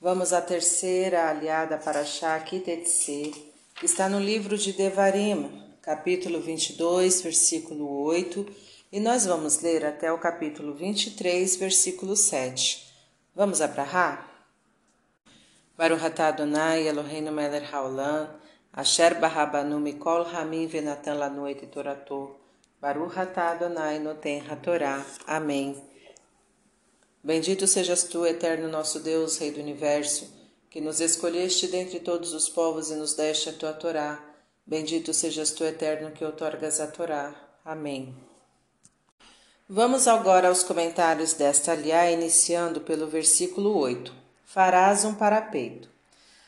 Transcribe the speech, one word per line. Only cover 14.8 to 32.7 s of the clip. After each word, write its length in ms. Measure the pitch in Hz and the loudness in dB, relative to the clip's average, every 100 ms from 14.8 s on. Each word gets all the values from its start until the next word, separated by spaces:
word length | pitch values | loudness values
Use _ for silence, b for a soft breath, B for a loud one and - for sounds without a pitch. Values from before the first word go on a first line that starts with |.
| _ _ _ _ _ b b b b - | _ _ _ _ _ b b b b 0
Baruch 260 | 165 165 | 2 4
atah 260 | 160 160 156 | 0 2 2
Adonai 580 | 151 151 151 160 160 156 | 2 0 2 2 2 2
Eloheinu 420 | 147 147 156 156 | 0 -4 -6 -4
melech 420 | 151 147 147 143 | -2 -2 -4 -4
haolam, 560 | 143 131 131 139 151 156 B B B B | -4 -4 -2 -2 -2 -4 B B B B
asher 480 | - 139 - 170 165 | -4 0 6 6 6
barabanu 580 | 160 156 147 147 147 147 | 2 4 2 2 0 -2
mikol 460 | 147 143 170 170 | -2 -2 0 2
hamim 420 | 170 170 156 160 160 | 0 -4 -4 -4 -4
venatan 480 | 160 151 143 - | -4 -4 -6 -4
lanu 320 | 147 143 139 143 | -2 -2 -4 -6
et 180 | 139 - | -8 -10
torato. 640 | 143 139 139 139 139 139 139 b b b _ | -8 -8 -8 -8 -10 -10 -16 b b b _
Baruch 400 | 143 143 165 185 | -4 -2 -4 -4
atah 340 | 185 185 170 | -4 -2 -2
Adonai 460 | 170 175 165 156 151 | 0 -2 -2 -2 -2
noten 440 | 151 151 156 143 151 | -6 -6 -6 -6 -8
hatorá. 520 | 147 175 170 143 139 139 - - | -8 -2 0 0 -2 -6 -14 -4
Amém. 560 | 156 151 143 139 139 - B B B _ _ _ _ _ _ _ _ _ _ | -2 0 -2 -2 -8 -14 B B B _ _ _ _ _ _ _ _ _ _
Bendito 420 | 143 160 160 190 190 | -2 0 2 0 2
sejas 380 | 196 180 175 | 2 2 0
tu, 220 | - 165 170 | -2 0 0
eterno 420 | 170 170 160 160 | 0 0 0 -2
nosso 320 | 156 156 156 | -4 -4 -4
Deus, 380 | 160 160 160 156 | -2 0 0 -2
Rei 120 | 147 | -4
do 80 | 147 | -6
Universo, 720 | 147 143 151 147 147 - - B B B _ | -8 -4 0 0 0 -4 -6 B B B _
que 100 | 160 | -8
nos 220 | 156 156 | -4 0
escolheste 680 | 165 165 175 170 180 - 180 | 0 0 0 0 0 0 0
dentre 300 | 180 185 180 | -2 -4 -6
todos 340 | - 175 170 | -4 -4 -4
os 160 | 156 - | -2 -2
povos 400 | - 165 | 2 0